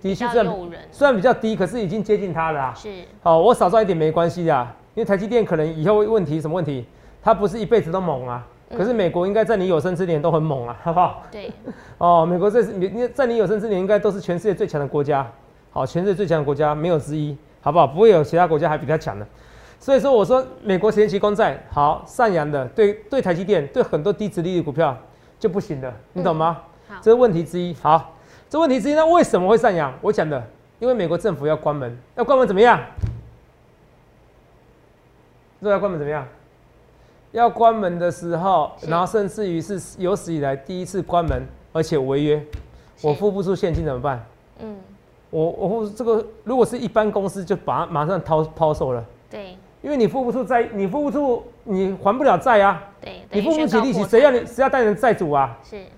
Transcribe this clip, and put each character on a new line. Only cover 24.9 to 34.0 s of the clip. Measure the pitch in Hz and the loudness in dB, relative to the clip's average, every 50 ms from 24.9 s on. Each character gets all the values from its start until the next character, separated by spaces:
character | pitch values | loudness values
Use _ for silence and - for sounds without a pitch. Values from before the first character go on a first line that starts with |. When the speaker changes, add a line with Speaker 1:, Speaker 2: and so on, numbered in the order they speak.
| 127 117 - - - _ _ - _ _ | -2 -4 -12 -20 -20 _ _ -20 _ _
Speaker 1:
就 | - 214 | -4 -2
不 | 170 202 | -2 -4
行 | - - 165 131 | -6 -6 -8 -8
了， | 131 127 117 - - _ - | -8 -10 -12 -14 -18 _ -8
你 | 185 175 | -4 -2
懂 | 185 160 | 0 0
吗？ | 160 160 165 165 160 - - - _ _ - | 2 0 0 -2 -4 -10 -18 -20 _ _ -20
Speaker 2:
嗯， | 208 | -20
好。 | 185 | 0
Speaker 1:
这 | - 214 | 4 4
是 | 226 | 6
问 | 247 254 226 | 6 6 4
题 | 170 165 165 | 2 0 -4
之 | 139 - 180 | -4 -6 -6
一。 | 175 175 165 - | -6 -6 -8 -4
好， | - 147 156 160 - - - - - - - - - _ | 2 2 4 4 2 -2 -12 -20 -20 -20 -20 -20 -14 _
这 | - 302 | 0 2
问 | 330 302 | 2 2
题 | 254 262 | 2 0
之 | 196 277 | 0 0
一， | 294 | 2
那 | 311 320 | 2 4
为 | 320 339 349 | 6 6 4
什 | 285 - - 185 | 4 4 2 0
么 | 180 | 4
会 | 185 226 226 | 4 4 4
上 | - 233 190 | 4 2 2
扬？ | 170 151 135 131 - | 0 -2 -4 -6 -4
我 | - 202 | -4 -2
讲 | 208 208 170 156 | 0 0 -2 -2
的， | 147 127 113 110 - _ _ _ _ _ | -4 -6 -6 -10 -16 _ _ _ _ _
因 | 226 247 | -2 0
为 | 254 | 0
美 | 226 180 | 0 0
国 | 160 170 170 | -2 -2 -2
政 | - 214 175 | -2 -2 -4
府 | 131 139 | -2 -2
要 | 151 156 | -2 -2
关 | 151 - 156 147 | 0 -2 -4 -4
门， | 147 131 120 117 123 - _ _ | -2 -6 -8 -10 -12 -18 _ _
要 | - 240 | -4 0
关 | 240 277 254 | 2 4 2
门 | 254 190 | 2 2
怎 | 196 | 4
么 | 185 | 4
样？ | 226 240 214 165 131 - - - - - - - - - - - _ _ _ _ _ _ _ _ _ _ _ _ | 6 6 6 4 0 -6 -10 -8 -8 -8 -8 -12 -16 -20 -20 -20 _ _ _ _ _ _ _ _ _ _ _ _